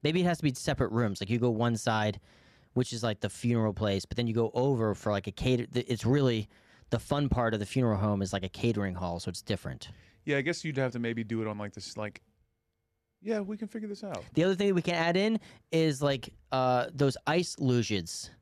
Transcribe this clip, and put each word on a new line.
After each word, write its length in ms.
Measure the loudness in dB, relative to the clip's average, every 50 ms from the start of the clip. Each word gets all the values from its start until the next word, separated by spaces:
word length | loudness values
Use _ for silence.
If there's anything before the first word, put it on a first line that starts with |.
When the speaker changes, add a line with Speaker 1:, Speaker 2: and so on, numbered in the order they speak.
| 0
Speaker 1:
Maybe 180 | 2 2 4
it 40 | 2
has 140 | 2 2 2
to 40 | 0
be 100 | 0 0
separate 400 | 0 -2 -4 0 0 0 0 2
rooms. 280 | 0 0 0 0 -4 -2
Like, 80 | -2
you 80 | 0 2
go 100 | 2 2
one 260 | 2 2 2 2 0 0
side, 420 | 0 0 0 2 0 0 -2 -4 _ _ _ _ _ -20 _ _ _ _ _
which 180 | -2 -2 0 -4
is, 100 | -4 -2
like, 180 | -2 -2 -2
the 100 | -4 -6
funeral 420 | -6 -2 0 0 2 4 2 2 0
place, 320 | 0 0 0 0 0 -2
but 120 | -4 -4 -4
then 80 | -2
you 80 | 0 0
go 160 | 0 0 0 0
over 420 | 0 2 2 2 2 2 0 0
for, 160 | 0 0 0 0
like, 140 | 0 -2
a 40 | -4 -8
cater-, 340 | -2 2 2 2 2 0
th-, 200 | -2 -4 -4 -2 -2
it's 160 | -4 -2 2
really 440 | 2 2 4 4 2 2 0 -2 -6 _ -20 _ _ -20 -20 -6 _
the 80 | -4 -4
fun 320 | -2 -2 0 0 2 2
part 240 | 2 2 2 2 2
of 60 | 0
the 60 | -2
funeral 300 | -2 0 2 4 4 4
home 240 | 2 2 2 2 0
is, 120 | 0 -2 -2
like, 80 | -4 -6
a 40 | -6
catering 460 | -6 -2 0 0 2 2 0 -2 -4
hall, 240 | -4 -4 -4 -4 -4
so 100 | -6 -8
it's 100 | -8 -10
different. 480 | -4 -4 -4 -4 -4 -10 -12 -12 -14 -18 -18 -20 -20 -20 _ _ _
Speaker 2:
Yeah, 100 | -4 -2
I 60 | -2 0
guess 200 | -2 -4 -4 -6
you'd 120 | -6 -2
have 160 | -2 -2 -2 -2
to 60 | -4
maybe 260 | -4 -4 -2 -4 -4
do 160 | -4 -4 -4
it 80 | -2 -4
on, 80 | -6
like, 160 | -6 -8 -10 -10
this, 240 | -12 -14 -12 -8
like, 240 | -8 -8 -8 -8 -12 _ _ _ _ _ _ _ _ _ _ _ _ _ _ _ _ _ _ _ _ -6
yeah, 180 | -4 -4 -4
we 160 | -2 -6 -6
can 120 | -8 -8 -10
figure 200 | -8 -10 -8 -8
this 160 | -10 -10 -10
out. 180 | -8 -8 -8 -10 -4 0
Speaker 1:
The 100 | 2 4
other 100 | 4 4
thing 120 | 2 2 2
that 60 | 4
we 80 | 2 2
can 120 | 0 0
add 220 | 0 2 2 4
in 240 | 4 4 2 2 0 -2 -8 -20 -20 _ _
is, 320 | 2 4 4 4 2 2 2
like, 320 | 0 0 0 -4 -10 -16 -20 _ _
uh, 380 | 0 2 4 4 4 2 2 0 0
those 240 | 2 2 2 2 0 _
ice 300 | 0 2 2 0 0 -4 -2
luges 720 | 2 4 4 4 2 2 0 -2 -2 -4 -10 -12 -12 -14 -18 _